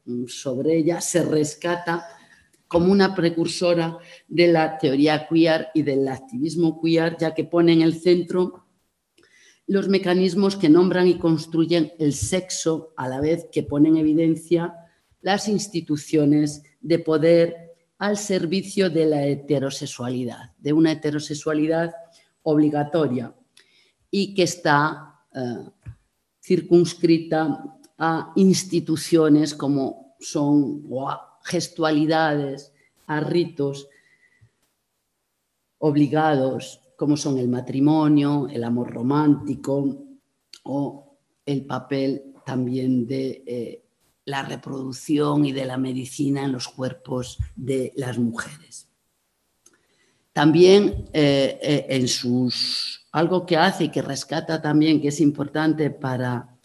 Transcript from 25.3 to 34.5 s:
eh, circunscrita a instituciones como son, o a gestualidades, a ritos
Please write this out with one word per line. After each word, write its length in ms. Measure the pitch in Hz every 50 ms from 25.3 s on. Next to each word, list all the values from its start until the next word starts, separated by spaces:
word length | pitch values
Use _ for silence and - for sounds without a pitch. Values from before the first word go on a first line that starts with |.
| -
eh, 340 | 135 123 123 113 - - - - _ _ - - - _ _ _ _ _ _ _ _
circunscrita 1200 | - - 185 170 156 - 170 175 170 170 - - 175 165 165 165 165 - 160 156 160 147 - - - - - - _ _ _ -
a 340 | 156 165 165 156 - - -
instituciones 1160 | 202 190 190 170 - - - 170 165 151 - 156 151 - - 170 165 156 156 147 151 151 147 147
como 600 | - 147 139 143 139 131 - - - - - _ _
son, 640 | - - - 156 143 143 147 147 139 110 95 - - 110
o 220 | 120 131 135 143
a 280 | 147 - - - _ _ _
gestualidades, 1300 | - 175 165 165 - - - 160 156 156 147 156 156 160 160 160 156 147 147 143 135 139 - - - _ _ _ _ _ _ _
a 140 | - 151 151
ritos 680 | 151 147 160 175 165 - - - 143 139 139 139 - - _ _ _ _ _ _ _ _ _ _ _ _